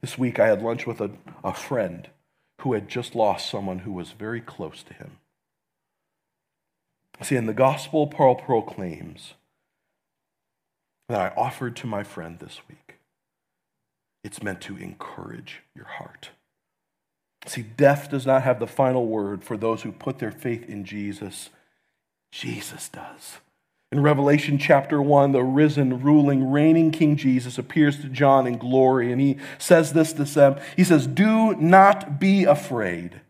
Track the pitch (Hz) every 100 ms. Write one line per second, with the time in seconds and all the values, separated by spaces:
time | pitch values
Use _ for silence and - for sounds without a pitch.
0 | 123 - 127 113 113 101 113 117 - 113
1 | 101 104 - - 98 92 - 131 95 85
2 | - _ _ _ _ _ 135 110 101 123
3 | 120 117 107 95 - 107 98 92 101 92
4 | 85 - 107 117 113 - - - - -
5 | - - _ _ _ _ _ _ _ _
6 | _ _ _ _ _ _ _ _ _ _
7 | _ _ - 131 113 107 131 147 - 156
8 | 147 - 139 123 - 120 107 - 92 78
9 | 85 78 - _ _ _ _ _ _ _
10 | _ _ _ _ _ _ _ _ _ _
11 | _ 110 95 - 123 - 127 117 117 104
12 | 101 - 82 85 - - _ - _ -
13 | _ _ _ _ _ _ _ _ _ _
14 | _ _ 104 - 104 92 - 98 90 85
15 | - - - - - - _ - - -
16 | - - - _ _ _ _ _ _ _
17 | _ _ _ _ - - 110 117 143 143
18 | - 139 127 131 127 117 117 - 131 127
19 | 117 110 101 101 - 110 113 113 113 98
20 | - 123 113 107 131 117 117 104 92 104
21 | 101 98 101 - - _ _ _ _ _
22 | _ _ _ - - 113 101 - - -
23 | - - - - _ _ _ _ _ 139
24 | 143 143 143 147 147 143 - 143 139 151
25 | 143 143 139 135 127 135 151 147 135 127
26 | 135 151 143 139 131 143 156 165 160 151
27 | 151 147 135 127 123 127 127 165 147 143
28 | 147 131 139 135 123 120 123 131 131 131
29 | 120 123 139 135 - - - 170 151 156
30 | 160 - 143 156 139 135 - - 180 160
31 | 131 127 214 220 220 190 156 190 196 202
32 | - 143 190 196 165 143 - 123 107 85
33 | 87 - _